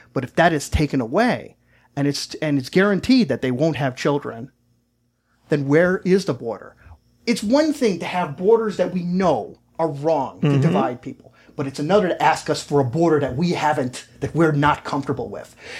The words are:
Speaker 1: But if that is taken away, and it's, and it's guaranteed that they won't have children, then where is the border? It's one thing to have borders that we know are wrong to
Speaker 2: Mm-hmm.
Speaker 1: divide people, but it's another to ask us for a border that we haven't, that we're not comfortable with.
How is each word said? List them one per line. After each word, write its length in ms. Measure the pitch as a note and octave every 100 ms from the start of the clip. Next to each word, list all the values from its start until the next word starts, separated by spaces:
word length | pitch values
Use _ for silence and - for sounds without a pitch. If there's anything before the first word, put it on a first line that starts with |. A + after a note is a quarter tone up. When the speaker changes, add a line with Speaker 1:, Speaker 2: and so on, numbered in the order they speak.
| _
Speaker 1:
But 100 | C#3
if 120 | B2 -
that 160 | E3+
is 160 | D3+ -
taken 300 | - D3 C#3
away, 540 | A2+ D#3+ A#3+ C3 - - _ _ _ -
and 120 | C#3+
it's, 280 | C#3+ - -
and 220 | D#3 C#3+
it's 120 | B2+
guaranteed 600 | F3+ G3+ F#3+ - B3+ D3
that 120 | A#2+
they 100 | C3
won't 240 | B2 D#3+ B2+
have 180 | C#3 B2
children, 560 | D#3 C#3+ A#2+ A#2 C#3+ _ _ _ _ _ _ _ _ _ _
then 180 | D3+ C#3
where 300 | D3+ F3+ F#3+ F#3
is 200 | F#3+ F3+
the 80 |
border? 420 | B2 A#2 G2+ - - - - _ _ -
It's 180 | A#3+
one 280 | G3+ C#4 D#4
thing 260 | D4 A#3 D#3+
to 60 | E3+
have 320 | F3+ D#3+ C#3+
borders 400 | F#3 A3+ A3 -
that 160 | F3
we 100 | F#3
know 560 | F3 F3+ F#3 B2+ - - _ -
are 100 | D#3+
wrong 520 | C#3 D3+ D3+ B2 -
to 60 | D3
Speaker 2:
Mm-hmm. 140 | C#3
Speaker 1:
divide 400 | D#3 F#3+ - B2
people, 320 | - B2 - _ _ -
but 100 | C#3
it's 120 | C3
another 280 | D3 G#3 F#3
to 120 | -
ask 260 | D#3+ D3+ -
us 140 | D3
for 160 | - C#3+
a 40 | B2+
border 340 | D#3+ E3+ D3+
that 160 | C3+ B2
we 160 | F3
haven't, 560 | E3 D3+ D3+ B2+ - - -
that 140 | C#3 D3
we're 160 | E3
not 320 | D3 D3 C#3
comfortable 460 | - C#3+ C#3 B2+ G#2+
with. 260 | G2 - - - -